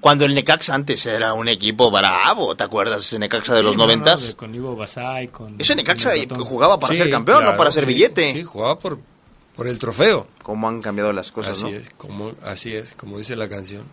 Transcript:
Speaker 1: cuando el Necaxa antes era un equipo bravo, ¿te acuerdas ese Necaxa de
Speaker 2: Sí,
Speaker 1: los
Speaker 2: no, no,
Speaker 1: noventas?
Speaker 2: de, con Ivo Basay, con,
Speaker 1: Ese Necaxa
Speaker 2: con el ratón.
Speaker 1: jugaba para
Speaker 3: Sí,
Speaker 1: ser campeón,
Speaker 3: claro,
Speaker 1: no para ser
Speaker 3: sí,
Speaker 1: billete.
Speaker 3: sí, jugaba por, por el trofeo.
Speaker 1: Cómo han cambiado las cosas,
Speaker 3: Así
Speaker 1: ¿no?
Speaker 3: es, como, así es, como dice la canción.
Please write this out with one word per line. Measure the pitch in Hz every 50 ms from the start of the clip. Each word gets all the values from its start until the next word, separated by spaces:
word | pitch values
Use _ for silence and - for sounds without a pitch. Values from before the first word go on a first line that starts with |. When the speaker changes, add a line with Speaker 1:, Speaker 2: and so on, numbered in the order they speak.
| -
Speaker 1:
cuando | 147 147 143 147
el | 139 139
Necaxa | 139 131 - 156 160 - - 156
antes | 135 143 139 135 - -
era | 120 110 110 113 113 110
un | 110 117 117
equipo | 117 95 98 107 110 107 127 117
bravo, | 101 98 98 98 92 90 95 151 208 233 170 104 82
¿te | - 104
acuerdas | 101 104 107 98 113 110 101
ese | 98 - - 110
Necaxa | 104 98 - 117 104 - 123
de | 113
Speaker 2:
Sí, | 107
Speaker 1:
los | 104 104
Speaker 2:
no, | 104
no, | 113
Speaker 1:
noventas? | 110 113 117 - 156 170 165 127 117
Speaker 2:
de, | 107
con | - - 110 110
Ivo | 120 127 131 123
Basay, | 110 107 101 - 127 123 127 131 131 127 120
con, | - - 117 107 104 104
Speaker 1:
Ese | 147 - 196
Necaxa | 160 147 160 180 - - 254
Speaker 2:
con | 202 156
el | 135 123
ratón. | 131 123 131
Speaker 1:
jugaba | 117 135 120 131 170 202 175
para | 147 127 156
Speaker 3:
Sí, | 170
Speaker 1:
ser | 175 156
campeón, | 135 123 113 139 233 302
Speaker 3:
claro, | 220 - -
Speaker 1:
no |
para | 101 170 147 139
ser | 151 143
Speaker 3:
sí, | 131 127
Speaker 1:
billete. | 127 190 254 - - 165 143 131
Speaker 3:
sí, | 143 175
jugaba | 165 - 101 107 123 151 -
por, | - 190 156 - - _ _ _ _ _ _ _ _ _ _
por | - 117 123
el | 123 107
trofeo. | - 117 107 107 156 214 214 143 98 - _ _ -
Speaker 1:
Cómo | - 107 107 110 113
han | 113 117 107
cambiado | 110 104 101 104 104 104
las | 95 90 - -
cosas, | - 107 98 101
Speaker 3:
Así | 95 101
Speaker 1:
¿no? | 117 101 104
Speaker 3:
es, | 120 - _
como, | _ - 98 101 101 104 110 113 - -
así | - 101 - - 117 113
es, | 107 113 120 -
como | - - 104 101
dice | 101 107 113 127
la | 113 110 98
canción. | 101 101 95 92 101 101 117 139